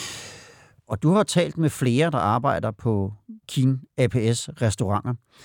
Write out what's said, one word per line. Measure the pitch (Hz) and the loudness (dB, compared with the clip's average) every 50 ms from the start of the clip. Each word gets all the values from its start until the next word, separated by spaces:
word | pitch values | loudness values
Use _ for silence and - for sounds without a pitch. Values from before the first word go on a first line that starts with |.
| - - - - - - - - - - - - - _ _ _ _ | -12 -12 -12 -14 -16 -18 -20 -20 -20 -20 -20 -20 -20 _ _ _ _
Og | - 113 - - | -8 -6 0 2
du | 151 185 | 4 4
har | 214 202 | 4 2
talt | - - 180 170 151 - 165 | 2 2 0 0 0 0 0
med | 160 147 | 0 0
flere, | - - 131 123 117 135 160 170 | 0 2 0 2 4 4 2 2
der | 147 117 | 2 0
arbejder | 82 104 110 123 123 139 104 85 - 110 | 2 2 2 2 0 0 0 0 -2 -4
på | 107 - - 120 107 101 98 95 101 - _ - 220 220 _ - | -6 -4 -2 -2 0 0 -2 -4 -6 -10 _ -20 -20 -20 _ -6
Kin | - 143 127 131 135 131 - - _ | -2 0 2 2 2 0 -6 -10 _
A | - 127 | 0 0
P | 113 - 127 107 113 117 | 0 2 0 2 2 0
S | - - - - - 120 | -2 -4 -10 -6 -2 -2
restauranter. | 107 - - 113 110 101 101 - 123 123 - _ _ _ - - | -2 0 0 -2 -2 -2 -2 -2 -4 -6 -6 _ _ _ -20 -20